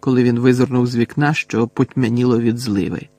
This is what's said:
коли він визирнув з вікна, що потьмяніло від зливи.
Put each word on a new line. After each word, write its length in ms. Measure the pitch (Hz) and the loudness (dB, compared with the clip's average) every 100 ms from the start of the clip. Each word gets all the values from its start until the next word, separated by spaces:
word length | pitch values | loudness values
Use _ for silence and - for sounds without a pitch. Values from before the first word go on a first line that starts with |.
коли 220 | - 127 | 0 2
він 160 | 123 120 | 2 2
визирнув 480 | 127 123 127 123 123 | 2 4 2 0 0
з 100 | 120 | 0
вікна, 380 | 117 - 147 | -2 0 -2
що 340 | 156 - 151 120 | -2 -4 -2 -2
потьмяніло 720 | - 131 - 120 120 123 117 | -2 -2 0 -2 0 0 2
від 180 | 117 117 | 0 -2
зливи. 500 | 123 101 85 90 - | -4 -4 -4 -8 -12